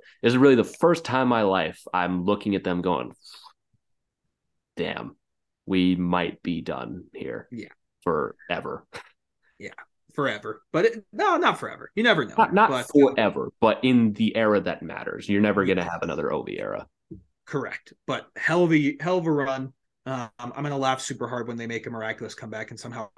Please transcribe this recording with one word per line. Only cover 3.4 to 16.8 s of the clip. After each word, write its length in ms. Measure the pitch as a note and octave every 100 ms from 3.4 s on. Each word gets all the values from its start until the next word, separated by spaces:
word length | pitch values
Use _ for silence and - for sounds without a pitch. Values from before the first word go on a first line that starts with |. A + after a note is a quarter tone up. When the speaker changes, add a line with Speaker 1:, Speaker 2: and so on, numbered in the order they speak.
| - _ _ _ _ _ _ _ _ _ _ _ _ -
Speaker 1:
"Damn, 400 | - - - - _ _ _ _ -
we 300 | F#2+ F2+ F2+
might 480 | F2+ F2+ E2 -
be 180 | - E2
done 440 | C#2 C2 A#1 D#2+ -
here 340 | - C2 A1+ -
Speaker 2:
Yeah. 180 | A#2 - - _ _
Speaker 1:
forever." 800 | F2 D#2 B1+ - - E2 - - _ - - _ _ _ _ _
Speaker 2:
Yeah, 140 | G2+ - - _ _
forever. 480 | - C3+ G#2 A2 - _
But 140 | D#3 A3+
it, 200 | A3+ -
no, 260 | G#3 G4 F4
not 220 | D4 E3+
forever. 320 | A2+ - - G3+
You 80 |
never 220 | A#3 F3 A2
know. 100 | -
Speaker 1:
Not, 160 | A3
not 160 | F#3 G#3+
Speaker 2:
But, 160 | B2+ -
uh, 20 | D3 C3+
Speaker 1:
forever, 380 | - G#2 D#2 - -
but 200 | A2+ -
in 300 | C3 B2 A2+
the 220 | G#2 A2 A2+
era 260 | A2 G2+
that 220 | F2 -
matters. 440 | D#2+ - - - -
You're 120 | G2+
never 240 | G#2 G2 F#2
gonna 160 | F2+
Speaker 2:
Yeah. 100 | E2+
Speaker 1:
have 120 | E2+
another 260 | E2+ D2+ C#2+
Ovi 300 | D2 G1+ G1+
era. 280 | G1+ G1+